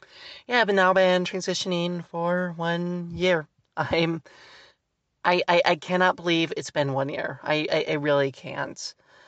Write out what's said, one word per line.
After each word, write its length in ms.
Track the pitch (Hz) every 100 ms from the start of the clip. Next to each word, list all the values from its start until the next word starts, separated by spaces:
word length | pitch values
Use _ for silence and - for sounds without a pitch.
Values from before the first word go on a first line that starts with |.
| - - - - -
Yeah, 140 | 240
I've 80 | 208
now 240 | 196 185
been 320 | 190 185 180
transitioning 800 | 180 190 180 180 196 175 175 175 170
for 460 | 170 170 180 180 165
one 540 | 165 170 175 175 175
year. 360 | 170 180 170 151 _ _ -
I'm, 460 | 139 165 165 165 - - - - - _ _ _ _ _
I, 180 | 170 180 -
I, 140 | 175
I 100 | 160
cannot 400 | 170 - 180 185
believe 380 | 180 170 165 160 -
it's 140 | 143
been 220 | 156 139
one 160 | 135 135
year. 320 | 156 160 131
I, 240 | - 151 151
I, 140 | 160 -
I 40 |
really 360 | 156 147 143 139
can't. 640 | - - 139 139 - - - _ _